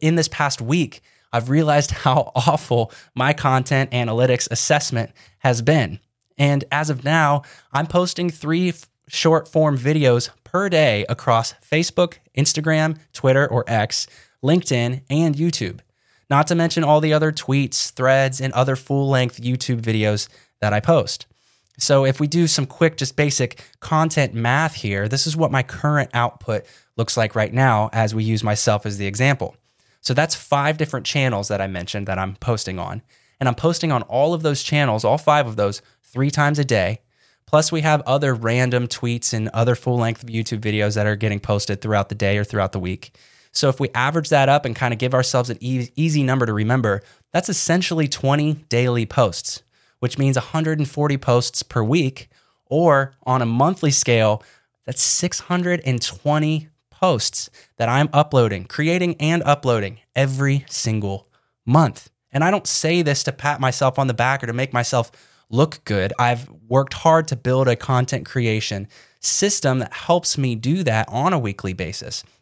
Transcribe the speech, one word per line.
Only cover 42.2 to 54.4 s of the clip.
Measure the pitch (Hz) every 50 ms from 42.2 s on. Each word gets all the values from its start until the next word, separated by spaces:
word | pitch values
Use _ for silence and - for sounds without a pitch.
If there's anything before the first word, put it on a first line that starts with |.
| 101 98 101
or | 104 101
throughout | - - 104 95 95
the | - 98
week. | 90 90 92 - - - _ _ _ _ _ _ _ _
So | - - 147 135
if | 131 -
we | 139 - -
average | 120 127 143 160 165 147 -
that | 151 139 135 139
up | 143 147 -
and | 120 110
kind | - 127 120
of | 117 107
give | 123 127 131
ourselves | 127 123 - - 123 120 123
an | 117 -
e-, | 120 123 131 127 123 - -
easy | 147 160 165 151 147
number | 135 127 131 131 120
to | 113
remember, | 107 104 107 113 127 131 113 104 98 104 - - - _ _ _
that's | - 180 180 -
essentially | 185 - - - 165 185 180 - 175 160 151
twenty | 139 - - - 135 143 147 147 156 151 156 - -
daily | 117 120 127 123 120 120 113
posts, | - - - 117 95 - - - - - - _ _ _ _ _ _ _ -
which | 123 120 -
means | 143 139 135 131
a | 127
hundred | - - - 160 160 156 160 151
and | 143 143
forty | - 143 147 147 139
posts | 131 - 131 120 123 123 - - - -
per | - - 120
week, | 107 110 151 175 143 131 135 - - _ _ _ _ _ _ _ _
or | - 135 156 175 165 143 135 135 131 - _ -
on | 127 127 131
a | 120
monthly | 117 113 123 143 170 190 - 165 147
scale, | 135 - - 127 120 113 110 107 107 110